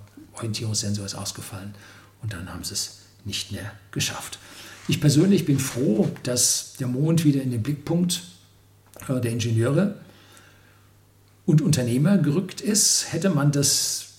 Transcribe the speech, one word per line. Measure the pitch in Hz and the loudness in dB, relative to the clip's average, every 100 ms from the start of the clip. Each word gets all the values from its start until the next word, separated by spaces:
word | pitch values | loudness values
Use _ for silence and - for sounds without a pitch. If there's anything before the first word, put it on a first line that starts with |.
| - - - - | -18 -20 -20 -10
Orientierungssensor | 113 104 110 104 101 101 98 | -6 -4 -4 -4 -2 -4 -6
ist | 98 | -8
ausgefallen | 98 - - 98 98 104 - - - _ | -8 -10 -12 -12 -14 -16 -20 -20 -20 _
und | 110 | -10
dann | 87 92 | -8 -10
haben | 82 | -10
sie | 82 | -8
es | 101 - - - - - | -8 -8 -12 -20 -16 -10
nicht | - - | -8 -8
mehr | 98 107 - - | -10 -10 -14 -10
geschafft. | 143 - - - - - - - - - | -6 -4 -6 -12 -14 -18 -20 -20 -12 -4
Ich | - | 2
persönlich | 151 135 196 190 147 | 4 6 6 4 4
bin | 135 | 0
froh, | - 123 156 208 143 - | 0 0 2 2 0 -2
dass | - 123 - - - - | -2 0 0 0 -6 -6
der | 123 | -4
Mond | 127 156 165 147 | 0 2 4 4
wieder | 135 | 2
in | 127 | 0
den | 117 | -2
Blickpunkt, | 107 147 - 170 180 - - - _ _ _ _ _ - - | -2 -4 -2 0 0 -2 -8 -20 _ _ _ _ _ -16 -4
äh, | 127 | -2
der | 117 | 0
Ingenieure | 117 117 110 123 151 208 - - - - - - - - _ - _ _ _ _ _ - | 0 2 2 4 4 2 -2 -16 -20 -20 -20 -20 -20 -20 _ -20 _ _ _ _ _ 2
und | 151 | 4
Unternehmer | 208 131 120 127 160 196 | 4 0 2 2 4 4
gerückt | 147 160 - - | 4 0 -2 -6
ist. | 208 214 - - - | 0 2 2 2 -2
Hätte | - 196 | 0 2
man | 143 147 | 4 2
das | 143 139 - - - - | 4 2 0 -2 -6 -10